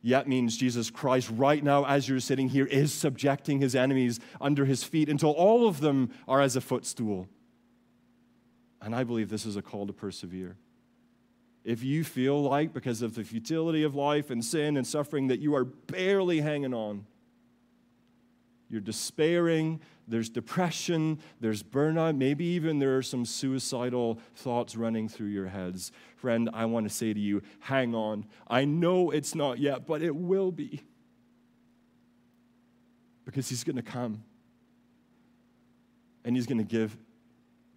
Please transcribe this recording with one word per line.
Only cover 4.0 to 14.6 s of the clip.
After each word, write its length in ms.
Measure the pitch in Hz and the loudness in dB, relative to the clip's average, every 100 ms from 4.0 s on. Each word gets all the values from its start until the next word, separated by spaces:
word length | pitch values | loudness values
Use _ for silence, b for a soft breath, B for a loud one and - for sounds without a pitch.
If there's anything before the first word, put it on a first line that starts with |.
| 123 117 B B | 2 -2 B B
under 240 | 139 143 | 0 2
his 180 | 135 131 | 2 2
feet 260 | - 160 151 | 0 0 2
until 220 | 147 156 | 2 2
all 380 | 147 190 233 226 | 6 6 6 4
of 100 | 151 | 4
them 320 | 151 139 123 B B | 2 2 0 B B
are 140 | 135 | 4
as 160 | 135 131 | 4 2
a 40 | |
footstool. 680 | - 123 - - 113 95 92 _ _ _ _ _ _ _ _ _ _ _ _ _ _ _ | -2 -4 -4 -4 -4 -4 -6 _ _ _ _ _ _ _ _ _ _ _ _ _ _ _
And 120 | 104 | -6
I 80 | 117 | -4
believe 280 | 120 117 101 | -2 -2 -2
this 160 | 107 107 | -4 -6
is 100 | 101 | -8
a 60 | |
call 240 | - 104 101 | -8 -8 -8
to 80 | |
persevere. 640 | 98 101 - 90 92 92 95 _ _ _ _ _ _ _ _ _ _ | -8 -10 -10 -12 -10 -10 -14 _ _ _ _ _ _ _ _ _ _
If 180 | - 117 | -4 -2
you 220 | 131 151 | 0 0
feel 380 | 160 127 127 143 | 0 0 2 4
like, 320 | 143 139 156 | 2 2 0
because 260 | 131 127 113 | -2 -4 -2
of 140 | 120 | -4
the 100 | 113 | -4
futility 580 | 101 113 117 160 165 156 | -8 -8 -2 -2 0 2
of 120 | 151 | 0
life 340 | 139 143 147 147 | 0 0 0 0
and 160 | 120 | -4
sin 320 | 117 165 | -2 0